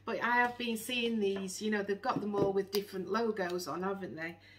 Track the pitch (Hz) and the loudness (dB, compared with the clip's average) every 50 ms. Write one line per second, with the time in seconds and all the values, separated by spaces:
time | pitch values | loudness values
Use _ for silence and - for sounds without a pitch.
0 | - 233 214 - - 233 240 247 247 240 240 - 240 233 226 220 - - 247 240 | -6 -4 -4 0 2 4 4 4 4 4 2 -2 -2 -2 -2 -2 -2 -2 0 0
1 | 233 233 226 220 202 196 196 196 190 185 185 - 214 214 214 202 196 202 196 196 | 2 2 2 2 2 2 2 0 -2 -6 -6 -2 0 0 2 2 2 0 -2 -2
2 | - 254 - - 202 208 202 202 202 196 190 196 190 190 - 202 196 - 196 185 | 0 0 0 0 0 0 2 4 4 4 4 0 -2 0 0 -2 -2 -2 -6 -6
3 | 175 - 202 226 233 220 208 202 180 170 175 180 180 147 151 175 185 196 196 190 | -4 0 0 2 2 2 0 0 0 -2 -2 -4 -4 -4 -4 -2 -2 -2 -2 -2
4 | 185 175 170 160 165 170 170 - - - - | -6 -8 -8 -8 -8 -8 -8 -12 -18 -20 -20